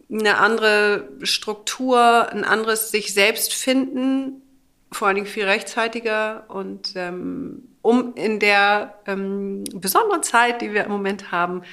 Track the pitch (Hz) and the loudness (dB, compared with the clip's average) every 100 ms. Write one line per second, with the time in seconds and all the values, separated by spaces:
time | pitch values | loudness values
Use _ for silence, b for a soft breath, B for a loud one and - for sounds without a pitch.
0 | - 214 208 127 208 226 214 208 208 202 | -8 0 2 4 4 4 4 4 4 0
1 | - - - - - 208 - - 262 240 | -4 -8 -4 -4 -4 -8 -6 -4 2 6
2 | 233 233 - 208 - 208 220 220 - 214 | 6 6 4 0 0 0 2 -2 0 -4
3 | 208 202 202 220 - - 262 262 262 254 | -2 2 4 2 -2 -2 0 0 0 -2
4 | 262 269 269 - _ _ _ _ _ - | 0 -2 -4 -10 _ _ _ _ _ -2
5 | 202 196 202 220 196 214 - 240 226 233 | 0 0 -2 -4 0 0 -2 -4 -2 -2
6 | 226 214 214 220 - 190 190 196 - 185 | -2 -2 -2 -6 -12 -10 -10 -10 -10 -8
7 | 180 180 180 175 180 - - _ 214 247 | -8 -8 -8 -8 -10 -12 -20 _ 2 2
8 | 247 - 202 208 208 202 202 208 - - | 0 -4 -4 2 4 6 4 2 -2 -12
9 | - 196 196 202 196 196 202 196 190 381 | -8 -6 -4 -6 -6 -8 -8 -8 0 2
10 | 440 349 - 233 240 240 214 208 196 202 | 2 0 0 2 2 0 -2 -2 -2 -2
11 | 196 202 - 175 180 180 175 | -2 -4 -4 -2 -2 -4 -10